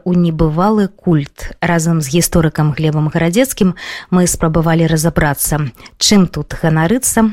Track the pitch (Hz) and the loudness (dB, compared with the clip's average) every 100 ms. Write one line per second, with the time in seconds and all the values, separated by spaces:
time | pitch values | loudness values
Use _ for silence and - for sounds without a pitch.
0 | - 175 170 160 160 156 202 214 196 - | 0 0 0 0 0 2 2 2 0 -2
1 | 185 156 143 - - - 165 170 160 165 | 0 0 -2 -8 -12 -4 -2 0 0 -2
2 | 135 165 160 175 156 - 151 139 156 151 | 0 -2 0 0 0 0 -2 0 -2 0
3 | 151 170 165 190 262 - 185 170 - - | 0 0 0 0 0 0 0 -2 -8 -16
4 | - 180 175 - 165 160 160 165 160 160 | -2 0 0 0 0 0 2 2 2 0
5 | 165 - 151 139 - 147 143 - - - | 0 0 0 0 -2 -2 -4 -8 -20 -4
6 | - 208 175 151 147 - 165 156 165 226 | 2 2 2 -2 -10 -4 0 0 0 0
7 | - - 220 | -2 0 0